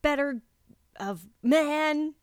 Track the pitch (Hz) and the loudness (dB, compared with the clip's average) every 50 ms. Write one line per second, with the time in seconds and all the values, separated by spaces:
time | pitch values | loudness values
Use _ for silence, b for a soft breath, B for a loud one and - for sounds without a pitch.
0 | - 294 294 269 285 285 262 226 _ _ _ _ _ _ - _ _ _ _ - | 2 2 2 2 0 -2 -4 -8 _ _ _ _ _ _ -20 _ _ _ _ -10
1 | 196 196 202 165 175 208 _ _ - 240 285 320 302 294 302 302 311 311 302 294 | -8 -8 -8 -8 -12 -20 _ _ 2 4 4 4 4 2 0 0 0 0 0 0
2 | 311 311 302 _ | -2 -4 -6 _